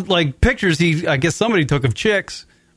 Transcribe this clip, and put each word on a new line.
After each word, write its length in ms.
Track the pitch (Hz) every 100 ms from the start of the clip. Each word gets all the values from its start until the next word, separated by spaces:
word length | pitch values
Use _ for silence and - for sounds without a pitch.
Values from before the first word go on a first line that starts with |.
like, 420 | 185 180 151 -
pictures 360 | 233 262 185 151
he, 280 | 170 156 175
I 100 | 143
guess 180 | 160
somebody 300 | - 220 208
took 200 | 143 143
of 100 | 127
chicks 500 | 110 214 202 - - - _ _